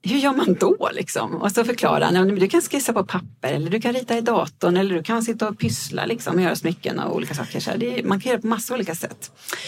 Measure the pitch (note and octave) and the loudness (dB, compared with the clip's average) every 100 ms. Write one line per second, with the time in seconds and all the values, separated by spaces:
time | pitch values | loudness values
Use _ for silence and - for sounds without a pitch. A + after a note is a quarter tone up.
0 | F#3+ C#4 C#4 C4+ - F3+ - G#4 - - | 0 2 2 2 2 4 2 2 -4 -4
1 | C#3+ - A2 E3+ G3+ F#3+ A#3 A#3+ E3 D3 | -4 -4 -4 -2 0 2 0 0 2 2
2 | D#3+ F3+ F#3+ G3+ G3 E4+ - C#4 - A3+ | 4 4 4 4 4 4 2 -2 0 0
3 | F#3+ F3+ - - B2+ C#3+ E3 G#3+ A3+ B3+ | 0 -4 -6 -8 -2 -2 0 0 0 -2
4 | A#3+ A#3 A#3 A3 - - F3 F3+ G3 F3 | -2 0 2 2 0 0 2 4 2 0
5 | D3+ A3+ A3+ A3+ G#3+ G#3+ - - - - | 0 0 0 -2 -2 0 -2 -2 -4 -4
6 | - A#3 - F3+ F3+ D#3 D#3+ F3 - - | -2 -4 0 2 2 0 -2 -2 -4 -4
7 | C#3 - - C#3+ - - - - A#3+ A#3+ | -2 -2 -4 -6 -6 -4 -4 -2 -2 -2
8 | A#3 G3 B3+ A3+ A3 A3 - B3 F#3+ E3 | 0 0 2 0 0 -2 -2 -4 -4 -6
9 | - - - _ - - | -8 -12 -18 _ -12 -10